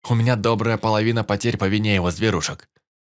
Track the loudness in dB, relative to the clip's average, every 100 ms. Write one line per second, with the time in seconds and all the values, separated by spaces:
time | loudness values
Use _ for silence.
0 | -2 0 2 2 0 0 0 0 0 2
1 | 2 0 -2 -2 -2 0 0 0 0 0
2 | 0 0 0 0 -4 -8 -18 _ _ _
3 | _